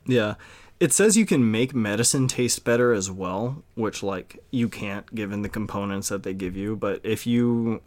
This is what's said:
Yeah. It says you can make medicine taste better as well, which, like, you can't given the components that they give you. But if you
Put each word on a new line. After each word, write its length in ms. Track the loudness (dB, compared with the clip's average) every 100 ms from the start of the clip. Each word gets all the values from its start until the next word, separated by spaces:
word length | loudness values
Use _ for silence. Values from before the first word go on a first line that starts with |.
| 0
Yeah. 300 | 2 2 -2 -14 -20 -12 0
It 140 | 2
says 240 | 4 6 6
you 100 | 4
can 240 | 4 4
make 240 | 2 0
medicine 540 | 0 0 2 2 2 0
taste 380 | 0 0 0 0
better 260 | 4 4
as 180 | 2 -2
well, 540 | -6 -4 -2 -4 -6 -10 -6
which, 280 | -4 -4
like, 400 | -6 -6 -8 -18 -6
you 160 | -2 -2
can't 480 | -4 -8 -8 -8 -6
given 260 | -4 -4
the 60 | -4
components 600 | -6 -6 -4 -4 -4 -4
that 140 | -6
they 100 | -6
give 220 | -6 -6 -4
you. 180 | -4 -4
But 240 | -4 -4
if 240 | -4 -4 0
you 560 | 2 2 2 0 -2